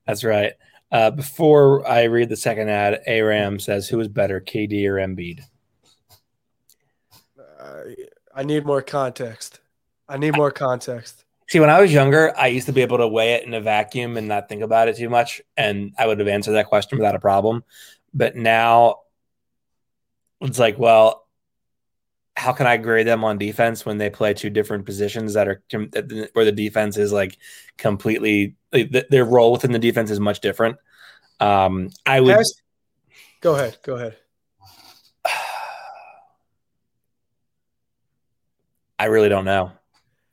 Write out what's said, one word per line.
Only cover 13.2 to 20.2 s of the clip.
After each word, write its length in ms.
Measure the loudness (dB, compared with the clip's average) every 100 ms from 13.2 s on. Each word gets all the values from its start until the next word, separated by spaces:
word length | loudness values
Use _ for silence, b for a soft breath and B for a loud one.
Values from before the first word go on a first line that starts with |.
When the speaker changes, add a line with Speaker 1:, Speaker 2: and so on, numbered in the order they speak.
| 0
Speaker 1:
it 100 | 0
in 100 | -2
a 60 | -6
vacuum 560 | -2 -2 -2 -6 -8 -6
and 100 | -6
not 220 | -6 -6
think 140 | -8
about 260 | -2 2 2
it 80 | 0
too 120 | -2
much, 320 | 0 0 -4 -12 -4
and 360 | -4 -4 -8 -4
I 80 | -2
would 120 | 0
have 100 | -2
answered 240 | -2 -2
that 140 | -2 2
question 320 | 0 0 -2
without 160 | -2
a 60 | 0
problem. 440 | 0 2 0 -2 -6 b b b b
But 220 | -4 -4
now 680 | -2 0 2 4 6 4 2 _ _ _ _ _ _ _ _ _ _ _ _